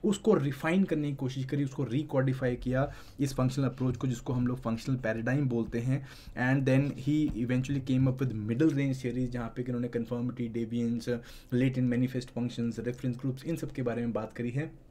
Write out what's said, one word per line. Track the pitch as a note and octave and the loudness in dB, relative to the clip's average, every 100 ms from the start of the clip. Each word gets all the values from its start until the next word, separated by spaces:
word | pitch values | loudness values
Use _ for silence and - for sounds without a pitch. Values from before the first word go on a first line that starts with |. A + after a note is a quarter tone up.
उसको | G#3+ G3 - | 2 2 4
रिफाइन | G3 C#3 C3+ D#3+ F3+ | 4 4 -2 2 2
करने | F#3+ D#3 D3 | 4 2 0
की | |
कोशिश | C3+ C3 C3+ | -2 -4 -4
करी, | C3 C#3+ | -2 -2
उसको | C#3 C3 | -2 -2
रिकॉडिफाई | B2+ B2 D3+ C3+ C3 C3 B2+ A#2+ | 0 0 0 2 2 2 0 0
किया | B2+ B2+ C#3+ - - - | 0 0 0 -4 -16 -4
इस | C#3 | -2
फंक्शनल | - B2+ C3 | 2 0 2
अप्रोच | C3 - C3 B2+ | -2 0 -2 0
को, | C3+ | -2
जिसको | A#2 - | -2 -2
हम | B2+ B2 | 0 0
लोग | B2+ | 0
फंक्शनल | A#2 A2+ - B2 | -2 -4 -2 0
पैराडाइम | A2 A2+ A2+ C3+ C3+ | 0 0 0 2 2
बोलते | A#2 A2+ A#2 | 0 0 -2
हैं. | B2 C3+ - - - - | 0 -2 -2 -16 -12 -2
And | B2 C#3 C3 | 2 4 6
then | C3 C#3+ - C#3 | 4 4 0 0
he | D3+ D3+ G#2+ | 2 2 0
eventually | A#2+ B2+ B2+ C#3 C3+ | 0 0 0 -2 2
came | C3 | 4
up | C3 C3 | 4 2
with | C3+ | -2
middle | A2 G#2 A#2 D#3+ | -2 -2 4 4
range | C#3 C#3 C3 | 4 0 0
theories, | B2 A#2+ B2 | -2 -2 -2
जहाँ | B2 A2+ - | -2 -4 -4
पे | |
कि | B2 | -4
उन्होंने | B2 A#2+ | -2 -2
conformity, | A#2+ A#2 A#2+ B2 A#2+ A#2 A2+ | -2 -2 -2 -2 -4 -4 -2
deviance, | A2+ A#2 A#2 A#2 A#2+ A#2 - - - | -2 0 0 0 -2 -4 -4 -18 -2
latent | B2 C3 B2+ B2+ | 2 4 4 2
manifest | A#2+ B2+ B2+ A#2+ - | 2 2 0 -6 -4
functions, | A#2+ A#2+ A#2 A2 A2 | -4 -2 -4 -2 -4
reference | B2 C3 A#2 | -2 -4 -2
groups, | C#3 B2+ | -4 -4
इन | - D#3+ | -4 -4
सब | D3+ | -4
के | - | -2
बारे | A#2+ A#2 | -2 0
में | A#2+ | -2
बात | A2 G#2+ | -2 -4
करी | - A#2+ | -4 -4
है. | B2 D#3+ - - | -2 -4 -10 -20